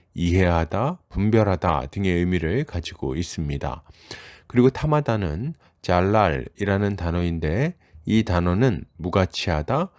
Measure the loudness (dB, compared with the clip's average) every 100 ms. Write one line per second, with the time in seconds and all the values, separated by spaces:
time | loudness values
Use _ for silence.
0 | _ -4 2 4 4 2 0 -2 -4 -4
1 | _ -2 2 4 4 2 0 0 -2 -4
2 | 0 2 2 0 0 -2 -4 -6 -8 -8
3 | -6 -4 -6 -6 -4 -4 -6 -8 -14 -20
4 | -20 -20 -20 -20 -4 4 4 4 0 0
5 | 0 -2 -2 -4 -6 -10 _ _ 0 2
6 | 4 4 4 2 -4 -6 -2 0 0 -2
7 | -2 0 -2 -2 -2 -2 -2 -6 _ -12
8 | 0 0 2 2 2 2 2 0 -6 -10
9 | -2 0 0 -2 -2 -2 0 -2 -4